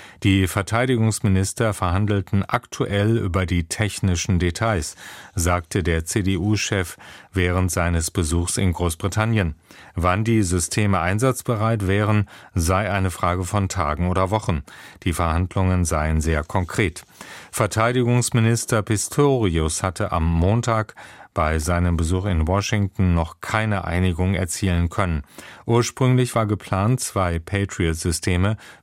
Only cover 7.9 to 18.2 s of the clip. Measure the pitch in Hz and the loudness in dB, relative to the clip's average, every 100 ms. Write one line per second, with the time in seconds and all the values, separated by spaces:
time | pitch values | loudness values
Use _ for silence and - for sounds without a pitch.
7.9 | 85 82 - 78 85 85 - 95 85 87 | 0 -2 -2 0 0 -2 0 0 0 -2
8.9 | - 98 107 110 110 85 - _ - - | -2 -4 -2 0 2 0 -4 _ -20 -12
9.9 | - 87 95 110 113 92 90 - - 104 | -2 2 2 2 2 2 0 0 0 2
10.9 | 92 87 104 131 123 - 110 110 113 95 | 2 2 2 0 0 -2 -2 0 0 0
11.9 | 101 104 107 101 - - 90 80 92 104 | 2 2 2 0 -8 -6 -2 2 0 0
12.9 | 98 92 - 90 90 90 104 95 95 76 | 0 -2 0 -2 0 -2 -2 -2 -2 -2
13.9 | 76 87 92 92 107 - 76 - - - | 0 0 2 2 0 0 -4 -6 -20 -20
14.9 | - 92 82 82 82 90 101 92 92 85 | -6 -4 0 0 0 0 0 2 2 2
15.9 | 80 78 80 78 78 - 98 85 - 95 | 0 0 0 0 -2 -2 -4 -2 0 -2
16.9 | - - - - - - - 107 110 113 | -2 -20 -20 -20 -20 -14 -2 -2 2 2
17.9 | 127 120 123 | 2 2 2